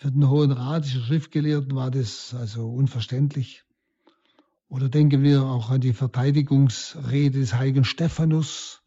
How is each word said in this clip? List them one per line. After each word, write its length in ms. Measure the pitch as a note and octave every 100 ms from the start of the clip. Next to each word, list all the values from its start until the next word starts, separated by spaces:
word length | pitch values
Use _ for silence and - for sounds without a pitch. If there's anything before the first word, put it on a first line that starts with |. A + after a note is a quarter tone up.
für 120 | C#3
den 160 | C3+ C#3
Hohen 240 | D3 C#3+
Rat, 320 | B2+ B2+ E3
die 60 | C#3+
Schriftgelehrten, 840 | B2+ A#2 D#3 C#3+ D#3 D3+ D3+ C3+
war 160 | C3+ C3
das 420 | C3 A2+ - -
also 380 | B2 A2+ A2+ A2+
unverständlich. 920 | B2 C3+ B2 G#2+ B2+ C#3+ C#3+ B2 - _ _ _ _ _ _ _ _ _ _ _
Oder 200 | C3 C3+
denken 340 | D3 D3+ C#3
wir 200 | C#3+ C#3
auch 280 | C3+ B2+ A2+
an 100 | C3
die 120 | B2+
Verteidigungsrede 1500 | A#2 C3 - C3+ C#3+ C#3+ C#3 C#3 - - - B2+ C#3 C#3+ C3+
des 140 | B2+
heiligen 300 | A#2 C3+ C3+
Stephanus, 960 | B2+ - E3 - D#3+ D#3 D#3 - - -